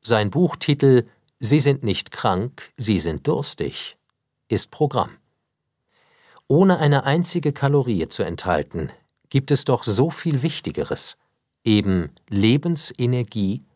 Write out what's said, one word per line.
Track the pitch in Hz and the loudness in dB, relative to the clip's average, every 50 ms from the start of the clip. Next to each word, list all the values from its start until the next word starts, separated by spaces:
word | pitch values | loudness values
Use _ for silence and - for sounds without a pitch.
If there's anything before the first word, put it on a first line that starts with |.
| _ | _
Sein | - 117 107 104 101 | 2 0 2 2 0
Buchtitel | 95 143 180 156 - - - - 143 139 - 139 131 123 117 - _ _ _ _ _ _ | 0 2 0 0 0 -4 -2 -2 0 2 4 6 6 6 4 0 _ _ _ _ _ _
„Sie | - 107 135 156 | -2 2 2 2
sind | 131 139 135 135 131 | 4 2 0 0 -2
nicht | 110 92 - - - | -4 -4 -4 -6 -10
krank, | - - - 117 95 92 104 127 - - - - _ | -12 -4 -2 0 0 0 -2 -4 -8 -14 -20 -20 _
Sie | - 120 110 107 90 | -8 -2 0 0 0
sind | 78 82 80 73 - | 0 -2 -6 -4 -2
durstig“ | - - - - - - - - 69 - - - - - _ _ _ _ _ _ _ _ _ _ _ | -2 -2 -2 -2 -4 -4 -4 -6 -8 -6 -8 -12 -12 -14 _ _ _ _ _ _ _ _ _ _ _
ist | 117 98 - - | -4 -4 -4 -4
Programm. | - - 151 143 - 120 92 - - _ _ _ _ _ _ _ _ _ _ _ _ _ _ _ _ _ _ _ _ _ _ _ _ - _ | -2 -2 -2 -2 0 -2 -4 -4 -6 _ _ _ _ _ _ _ _ _ _ _ _ _ _ _ _ _ _ _ _ _ _ _ _ -20 _
Ohne | _ 131 156 190 196 185 - | _ 4 4 6 6 4 4
eine | 156 143 143 139 - | 4 2 2 2 2
einzige | 135 139 165 175 - - 175 143 151 143 | 2 0 0 0 0 -2 -2 -2 -2 -2
Kalorie | - - 139 143 143 127 127 113 90 80 78 | 0 0 2 2 2 0 0 -2 -2 -2 -4
zu | - - 104 | -4 -4 -4
enthalten, | 80 85 - - 92 87 76 71 - - 85 78 69 - _ _ _ _ _ _ _ | -4 -4 -6 -2 0 0 0 -2 -4 -6 -8 -8 -8 -10 _ _ _ _ _ _ _
gibt | - 135 135 - | -2 -2 0 2
es | - - - | 0 0 2
doch | - 131 117 - | 0 0 0 0
so | - 101 98 131 165 | -2 0 2 0 0
viel | 160 - - 170 147 131 120 | 0 -4 -4 -2 -2 -2 -2
Wichtigeres, | 160 143 - - - - - - - - - - - - _ _ _ _ _ _ _ _ _ _ | -4 -6 -4 -8 -8 -6 -6 -6 -4 -4 -4 -4 -6 -6 _ _ _ _ _ _ _ _ _ _
eben | 117 107 104 98 98 95 90 82 71 - _ _ _ | 2 2 2 2 2 0 -2 -2 -4 -10 _ _ _
Lebensenergie | - 98 98 110 123 147 147 175 170 156 - - - - 127 120 123 123 120 - - 107 101 95 101 - - _ _ | -2 2 2 4 4 2 0 -2 -2 -2 -4 -4 -4 -4 -2 -2 -2 -2 -4 -6 -4 -4 -2 -2 -2 -6 -10 _ _